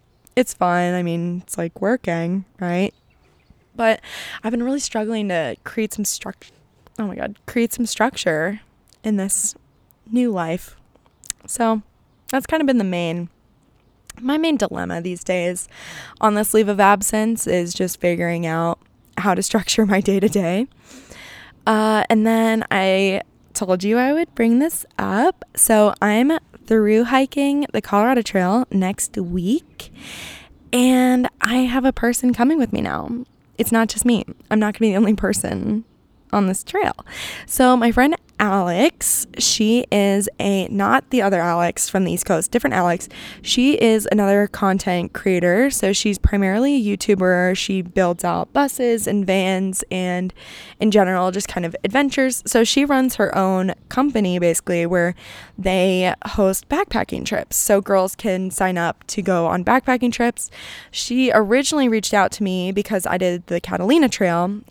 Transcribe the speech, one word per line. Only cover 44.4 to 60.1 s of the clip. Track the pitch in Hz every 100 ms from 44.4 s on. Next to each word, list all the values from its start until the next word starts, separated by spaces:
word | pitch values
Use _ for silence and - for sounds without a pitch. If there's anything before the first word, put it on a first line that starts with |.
| 208
content | - 196 190 196 180 170
creator. | - 202 180 175 185 269
So | 269 196
she's | 202 - 190
primarily | - 202 190 202 269 285
a | 208 202
YouTuber. | - 196 185 180 180 185
She | - 190
builds | 180 190 180 175
out | 180 170 -
buses | - 285 - 247 233 208
and | 208 190
vans | 190 185 185 190 185 -
and | 185 180 180 185 - - - - -
in | 214
general, | 208 185 185 185
just | 185 -
kind | - 170
of | 175
adventures. | 196 254 277 269 262 247 -
So | 240
she | 226 -
runs | 285 277 262 -
her | 208 -
own | 190 190 185 - -
company | - 285 240 202 180
basically | 175 170 - 175 170
where | 180 170 180 - - - -
they | 190 190 185 185 180 - 202
host | - 190 190 -
backpacking | 302 403 - - - -
trips. | 208 - -
So | - 202
girls | 196 196 185
can | - 226 185 185
sign | - 185 180
up | 170 - -
to | -
go | 185 180 170
on | -
backpacking | 180 254 269 254 247